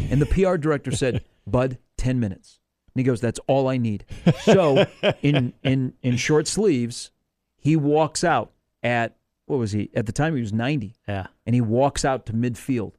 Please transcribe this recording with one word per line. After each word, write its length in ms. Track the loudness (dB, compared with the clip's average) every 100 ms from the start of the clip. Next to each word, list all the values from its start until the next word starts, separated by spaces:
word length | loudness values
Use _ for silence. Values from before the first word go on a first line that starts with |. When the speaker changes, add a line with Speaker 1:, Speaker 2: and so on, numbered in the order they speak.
| 0
Speaker 1:
And 120 | 0
the 40 | 2
P 200 | 2 2
R 120 | 0
director 340 | 0 -2 -2
said, 320 | -2 -2 -2 -6 _
Speaker 2:
<laughs> 120 | -4
Speaker 1:
"Bud, 300 | 0 0 -4 _ -6
ten 220 | -2 0
minutes." 400 | -2 -4 _ _ _ _ _ -2
And 40 |
he 40 |
goes, 180 | 0 0
"That's 180 | -2 -4 -2
all 200 | 0 2
I 100 | 0
need." 280 | -2 -4 -8 -2 0 2
So 420 | 6 6 6 4 2 0
Speaker 2:
<laughs> 180 | -2 0
Speaker 1:
in, 320 | 0 2 0 -2
in, 300 | -2 0 -2 -4
in 160 | -2 -2
short 300 | 2 0 0
sleeves, 640 | 0 2 2 -2 -8 -16 _ _ _ _ _
he 200 | 0 2
walks 480 | 2 2 2 0
out 300 | 0 0 -2 _ _ _
at, 360 | -2 0 -2 -6 _ _ -6
what 120 | -4
was 140 | -2
he? 180 | -4 -4
At 120 | -6 -4
the 40 |
time, 220 | -2 -2 -2
he 60 |
was 120 | -4
ninety. 420 | -4 -2 -4 -6 -12 -10
Speaker 3:
Yeah. 200 | -8 -10 -12 -2
Speaker 1:
And 80 |
he 80 | -2
walks 420 | 0 0 0 0 -4
out 200 | -4 -4
to 60 |
midfield. 600 | -4 -4 -6 -4 -4 -6